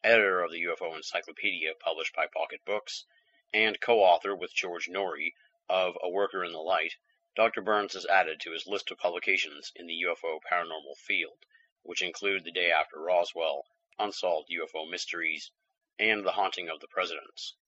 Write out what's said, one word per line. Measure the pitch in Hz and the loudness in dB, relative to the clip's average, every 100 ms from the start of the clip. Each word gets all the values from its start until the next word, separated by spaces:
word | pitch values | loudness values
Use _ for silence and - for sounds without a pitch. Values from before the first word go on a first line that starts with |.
editor | 107 117 98 92 | 8 8 8 4
of | 85 | 0
the | 85 | -2
U | 85 | -4
F | 82 | -2
O | 87 | -6
encyclopedia | 80 - 87 85 78 104 87 78 78 | -8 -6 -6 -6 -6 -6 -4 -6 -4
published | 82 78 80 | -4 -4 -4
by | - 78 | -4 -4
Pocket | 80 78 - - | -2 -6 -8 -4
Books, | 104 - - - _ _ _ _ | -4 -4 -14 -14 _ _ _ _
and | 101 110 101 | 2 2 2
co-author | - 113 95 85 101 | 4 8 8 8 4
with | 95 87 | -4 -4
George | - 92 87 87 | -4 -4 -6 -4
Noory | 92 95 73 82 _ _ _ - | -2 -4 -4 -8 _ _ _ 0
of | 95 92 87 | 2 2 0
A | 90 | -2
Worker | 92 101 95 | 2 0 0
in | 87 | -4
the | 82 | -4
Light, | 80 87 82 - _ _ _ | 0 2 0 -6 _ _ _
Doctor | - 113 113 | 2 2 2
Burns | 98 104 101 | 2 2 0
has | 95 | -6
added | 82 95 82 78 | 4 4 4 -4
to | 85 | -8
his | 82 87 | -8 -4
list | 101 - | -6 -6
of | 92 | -2
publications | 90 87 - 92 82 73 - | -2 0 2 2 0 -6 -16
in | - 87 | -14 -12
the | |
U | 82 87 | -4 -2
F | 82 | -2
O | 85 78 - | -4 -6 -2
paranormal | 87 82 80 71 71 | -2 -2 -8 -12 -18
field, | - 98 80 - _ _ _ _ | -4 -4 -4 -10 _ _ _ _
which | - 87 | -8 -4
include | 90 - 101 98 | -4 -2 -2 -2
The | 82 | -2
Day | 87 87 | 0 2
After | 80 76 76 | 2 0 -6
Roswell, | 82 90 87 82 82 71 - _ _ - | 2 2 2 -2 -2 -2 -8 _ _ -6
Unsolved | 104 - 92 80 80 | -4 -2 0 0 -2
U | 87 | -6
F | 78 | -6
O | 82 | -6
Mysteries, | 80 87 - 87 82 76 - _ _ _ _ - | -8 -8 -6 -4 -4 -6 -12 _ _ _ _ -2
and | 110 107 | 2 2
The | 92 | 0
Haunting | 101 95 92 85 | 0 -2 -2 -8
of | 78 | -10
the | 80 | -6
Presidents. | - 90 78 - - - - | -4 -4 -6 -12 -16 -16 -16